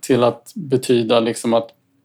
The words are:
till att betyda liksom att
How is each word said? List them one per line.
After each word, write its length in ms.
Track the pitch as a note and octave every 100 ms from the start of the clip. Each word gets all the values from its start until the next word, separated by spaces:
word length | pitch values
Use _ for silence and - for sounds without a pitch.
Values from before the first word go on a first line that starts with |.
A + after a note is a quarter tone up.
till 220 | - B2
att 280 | A#2+ - - G#3+
betyda 640 | C#3+ C3 C3 A#2+ A2+ A#2
liksom 340 | A#2 A2+ A#2
att 160 | A#2 - _ _ _